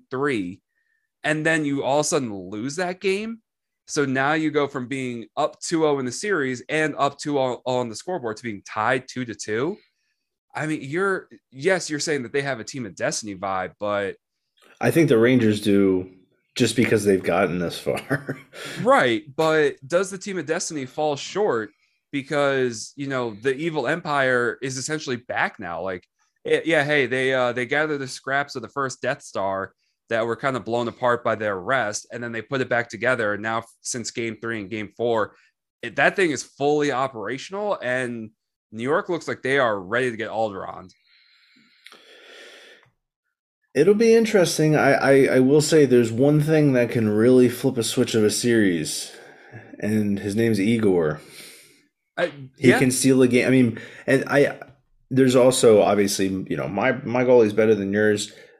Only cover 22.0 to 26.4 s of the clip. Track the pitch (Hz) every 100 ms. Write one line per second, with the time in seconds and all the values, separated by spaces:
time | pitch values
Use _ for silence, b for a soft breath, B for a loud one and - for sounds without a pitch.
22 | _ 143 135 147 139 135 127 113 - -
23 | 139 131 120 104 127 131 165 156 127 165
24 | 165 143 131 123 120 - 139 131 131 156
25 | 151 123 - 101 180 - 90 82 92 92
26 | - _ _ _